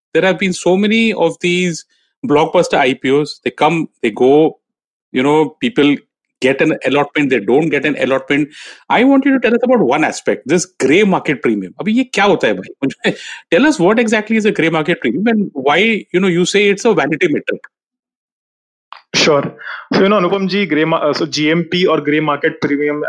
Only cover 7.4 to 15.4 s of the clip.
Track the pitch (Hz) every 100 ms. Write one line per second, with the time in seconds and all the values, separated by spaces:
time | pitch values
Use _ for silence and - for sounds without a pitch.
7.4 | 101 131 160 143 151 139 120 131 131 143
8.4 | 147 - - - _ 156 262 277 277 269
9.4 | 226 233 247 247 135 147 139 - - 101
10.4 | - 175 - _ 131 170 208 160 - 135
11.4 | 123 104 92 - 165 226 254 - 208 170
12.4 | 123 101 - - 139 - 196 - - -
13.4 | _ 170 294 277 175 226 226 214 208 220
14.4 | 208 160 160 160 160 165 123 143 226 220